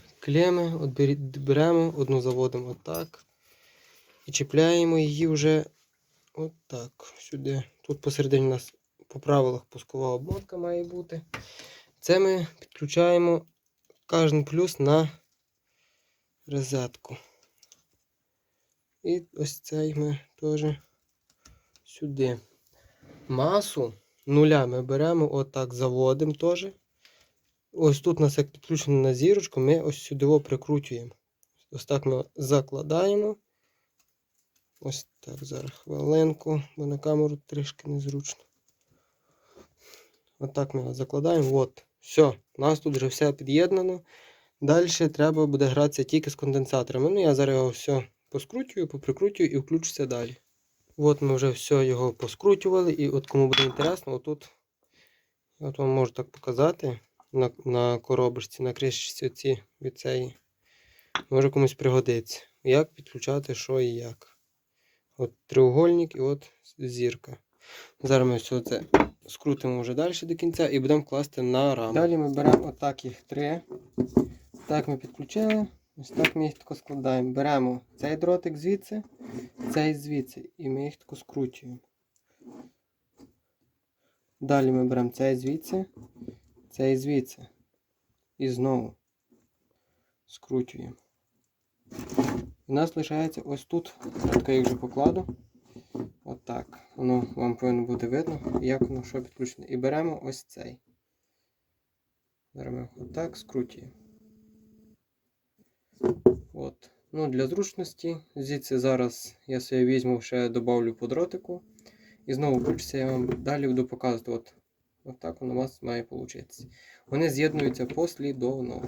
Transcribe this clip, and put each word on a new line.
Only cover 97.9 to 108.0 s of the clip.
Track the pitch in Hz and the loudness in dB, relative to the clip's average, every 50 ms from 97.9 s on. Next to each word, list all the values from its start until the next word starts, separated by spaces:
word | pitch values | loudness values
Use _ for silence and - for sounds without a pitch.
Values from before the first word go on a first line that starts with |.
| 123 120 117 117 | -4 -4 -4 -2
видно, | 127 147 165 170 160 139 127 127 127 - | -2 -2 -2 -4 -6 -6 -8 -4 -4 -2
як | 127 127 135 135 | -2 -2 0 0
воно | 131 120 135 127 123 | -2 -2 -4 -8 -10
що | - - 135 | -8 -10 -10
підключено. | 127 - _ - 127 127 - - - - | -10 -10 _ -10 -10 -10 -10 -14 -14 -8
І | 135 123 | -6 -2
беремо | 127 135 143 156 165 165 151 - - | -2 -2 -2 0 -2 -4 -6 -6 -10
ось | 131 131 - - | -12 -12 -12 -14
цей. | _ - - - 120 127 - _ _ _ _ _ _ _ _ _ _ _ _ _ _ _ _ _ _ _ _ _ _ _ _ _ _ _ _ _ _ _ _ _ _ - | _ -18 -16 -16 -16 -16 -20 _ _ _ _ _ _ _ _ _ _ _ _ _ _ _ _ _ _ _ _ _ _ _ _ _ _ _ _ _ _ _ _ _ _ -18
Зараз | 139 131 131 123 | -16 -12 -12 -10
ми | 127 123 - _ | -10 -12 -14 _
отак | - 127 - - 156 165 160 - - | -18 -18 -14 -10 -8 -10 -10 -10 -14
скручуємо. | - - - 131 120 - - - - - - _ _ _ _ _ _ _ _ _ _ _ _ _ _ _ _ _ _ _ _ _ _ _ _ _ _ _ _ _ _ _ _ _ _ _ _ _ _ _ _ - - - - - - - - - - - - | -18 -10 -6 -6 -6 -6 -10 -20 -20 -20 -20 _ _ _ _ _ _ _ _ _ _ _ _ _ _ _ _ _ _ _ _ _ _ _ _ _ _ _ _ _ _ _ _ _ _ _ _ _ _ _ _ -4 -2 -2 -2 4 4 2 2 2 -6 -16 -16
От. | - 135 135 - _ _ - _ _ _ _ | -14 -12 -12 -14 _ _ -20 _ _ _ _
Ну, | - 156 156 143 | -8 -6 -4 -4
для | 127 127 135 131 | -2 -2 -2 -2
зручності | 170 190 196 196 - - 180 - - _ | -2 -4 -6 -6 -6 -10 -12 -12 -12 _